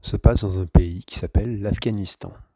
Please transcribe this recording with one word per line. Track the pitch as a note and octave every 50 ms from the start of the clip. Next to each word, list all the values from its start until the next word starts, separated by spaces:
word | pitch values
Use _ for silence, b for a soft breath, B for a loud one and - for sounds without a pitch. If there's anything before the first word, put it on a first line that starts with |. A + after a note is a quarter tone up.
| _
se | - - G2+
passe | - - A#2+ - -
dans | G2 F#2 F#2
un | F#2+
pays | E2+ _ - F2+ E2+ E2+ F2+ F#2
qui | - - -
s'appelle | - - - - G2+ A#2+ A#2 G#2 G2
l'Afghanistan. | G#2 - - - A#2+ G#2+ G#2 G2 F#2+ - _ - - - - - _ _